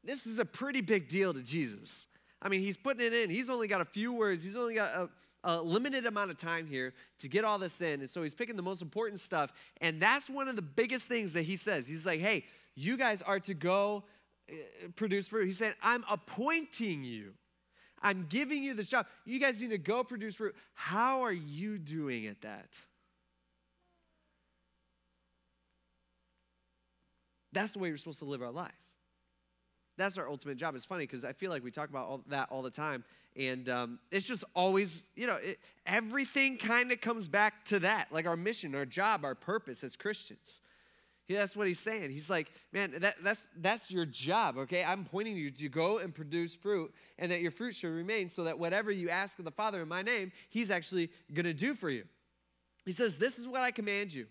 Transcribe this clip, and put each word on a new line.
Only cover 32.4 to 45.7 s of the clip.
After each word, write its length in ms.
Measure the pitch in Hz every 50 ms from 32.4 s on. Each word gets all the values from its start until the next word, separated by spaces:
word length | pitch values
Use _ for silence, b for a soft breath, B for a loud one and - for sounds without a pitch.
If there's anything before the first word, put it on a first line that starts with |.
| 131 -
all 100 | - 131
the 100 | 131 127
time. 320 | 110 - 151 156 143 123 120 b b b b b b
And, 320 | 139 135 131 127 127 127
um, 320 | 123 127 123 120 117 120 - _ _
it's 140 | - 196 196
just 200 | - 254 196 - - _
always, 480 | 180 180 190 190 196 208 185 160 165 - _ _
you 120 | - 240
know, 80 | 247 196
it, 240 | 131 101 185 175 - B B B B B
everything 720 | 175 185 220 226 214 233 277 269 - - 277 269 269 262
kinda 380 | 220 - 214 233 240 247 254 247
comes 320 | 226 - 226 233 226 202
back 380 | 156 139 202 214 214 - - _
to 140 | - 208 196
that, 320 | 170 190 214 208 143 - 143
like 120 | 160 160
our 120 | 175 170
mission, 380 | 170 175 208 233 - - 156 139
our 100 | 139 139
job, 400 | 127 - 180 196 220 220 180 147
our 100 | 139 127
purpose 480 | - - - 202 226 - - 123 - -
as 140 | 98 -
Christians. 640 | - - 202 214 - - - 107 _ _ - - - b b b b b b b b b b b b b
Yeah, 120 | - 185 208
that's 160 | 202 185 196
what 120 | 208 208
he's 120 | 190 175 -
saying. 320 | - 214 220 214 180 139
He's 180 | 135 147 151 151
like, 200 | 190 165 156 - B B B B
"Man, 280 | - 190 202 180 131 160
that, 220 | 175 202 - -
that's, 240 | 165 196 214 - - - _
that's 340 | 160 165 190 220 233 - -
your 140 | 180 180 170
job, 520 | 147 117 - 127 143 185 220 220 160 123
okay? 280 | 127 135 123 175 175 180
I'm 180 | 156 185 196 180
pointing 320 | 139 - 196 214 226 208
you 160 | 180 151 143
to 180 | 131 127 147
go 280 | 151